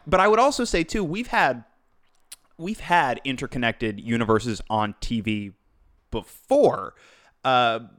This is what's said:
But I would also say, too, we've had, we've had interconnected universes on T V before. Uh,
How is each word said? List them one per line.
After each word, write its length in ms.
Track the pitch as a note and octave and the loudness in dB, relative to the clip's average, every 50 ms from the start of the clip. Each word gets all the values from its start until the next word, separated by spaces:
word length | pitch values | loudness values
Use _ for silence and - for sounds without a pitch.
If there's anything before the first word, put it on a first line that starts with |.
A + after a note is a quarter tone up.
| _ | _
But 140 | D#3 E3 F#3 | 0 2 4
I 80 | F#3+ G#3 | 4 4
would 100 | G#3+ A3 | 6 6
also 260 | B3+ C#4+ C#4+ - A#3+ | 4 4 2 0 -2
say, 200 | - - F3 E3 | 0 0 -2 -2
too, 180 | - - A3 | -2 -2 -4
we've 240 | G3 D3 E3+ G#3+ B3 | -2 -2 -4 -6 -6
had, 380 | - - A3 F3+ C#3+ B2+ A#2+ A2 _ _ _ _ _ _ _ _ _ _ _ _ _ - - _ _ _ | -2 0 2 2 2 0 -2 -8 _ _ _ _ _ _ _ _ _ _ _ _ _ -20 -20 _ _ _
we've 220 | - D#3+ F#3+ A3 - | -12 -10 -10 -10 -10
had 400 | - - F3 F3 D3+ C3 A#2+ - - | -2 2 2 2 2 2 -2 -4 -4
interconnected 720 | C3+ C3 A#2+ B2+ A#2+ - C3 A#2+ A2+ A2 - A#2 A2 G2+ G2+ | -6 -6 -6 -8 -8 -6 -2 -2 -2 -2 -2 -4 -4 -4 -6
universes 600 | - A2+ A#2 A#2 A#2 G#2+ A2 G#2+ A2 B2 G#2+ - - - | -4 -4 -2 0 2 2 2 2 2 -2 -6 -6 -6 -2
on 240 | A2 G#2+ G#2+ G#2 G2+ - | -2 0 0 -2 -4 -6
T 200 | - - A#2 A2+ | -6 -4 -4 -4
V 300 | F#2+ A2 G#2+ G#2 G2+ G2 F#2+ _ _ _ _ _ _ _ _ _ _ _ | -2 -4 -4 -4 -6 -10 -14 _ _ _ _ _ _ _ _ _ _ _
before. 840 | - A2 F#2+ - - - _ - C4+ D4 C4 D3+ - G2 F#2+ - - _ _ _ _ _ _ _ _ _ - | -10 -10 -10 -10 -16 -20 _ 0 4 4 4 4 2 0 -6 -12 -14 _ _ _ _ _ _ _ _ _ -2
Uh, 360 | C3 C3 B2 B2 A#2 A2+ A#2 A#2+ - - | 0 2 4 2 2 0 -2 -6 -12 -20